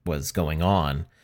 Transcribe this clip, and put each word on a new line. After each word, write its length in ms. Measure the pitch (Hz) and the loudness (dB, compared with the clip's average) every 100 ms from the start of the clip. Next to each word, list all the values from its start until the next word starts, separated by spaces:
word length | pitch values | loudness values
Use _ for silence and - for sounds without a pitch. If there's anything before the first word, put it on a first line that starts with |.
| 85 | -4
was 260 | 76 71 | -4 -2
going 320 | - 78 78 | -2 0 2
on 420 | 87 98 73 69 80 _ | 2 2 2 -2 -6 _